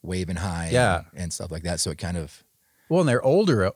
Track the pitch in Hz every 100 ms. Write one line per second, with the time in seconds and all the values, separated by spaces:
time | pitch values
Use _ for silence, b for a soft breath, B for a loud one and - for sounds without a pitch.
0 | 85 92 90 87 95 85 82 120 117 87
1 | - - 87 - 87 80 85 82 80 76
2 | 87 87 76 - _ _ _ b b 170
3 | 160 120 131 170 208 113 92